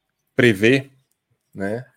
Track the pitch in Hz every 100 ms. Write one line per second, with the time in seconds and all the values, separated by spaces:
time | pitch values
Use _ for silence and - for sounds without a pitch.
0 | _ _ _ - 123 95 110 135 131 _
1 | _ _ _ _ _ 101 98 113 131